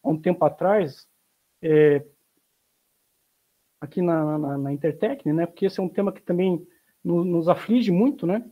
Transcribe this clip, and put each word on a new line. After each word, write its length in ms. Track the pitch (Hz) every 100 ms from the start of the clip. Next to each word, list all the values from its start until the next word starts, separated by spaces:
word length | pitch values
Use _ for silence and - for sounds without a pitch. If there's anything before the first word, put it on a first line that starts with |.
há 60 | -
um 80 | 156
tempo 260 | 180 175
atrás, 640 | 151 151 180 208 160 - _ _ _ _ _ _
é, 420 | 165 151 151 143 143 _ _ _ _ _ _ _ _ _ _ _ _ _ _ _ _ _
aqui 220 | 143 -
na, 340 | 175 165 151 151
na, 200 | 143 139
na 140 | 139
Intertecne, 600 | 139 156 151 214 277 151
né? 140 | 160 170
Porque 180 | -
esse 160 | 196 190
é 20 |
um 60 | 185
tema 240 | - 196
que 80 | 196
também 460 | - 180 190 170 180 _ _ _
no-, 220 | 175 170
nos 240 | 180 170 165
aflige 420 | 180 - 247 208
muito, 360 | 175 254 - 170
né? 180 | 208 240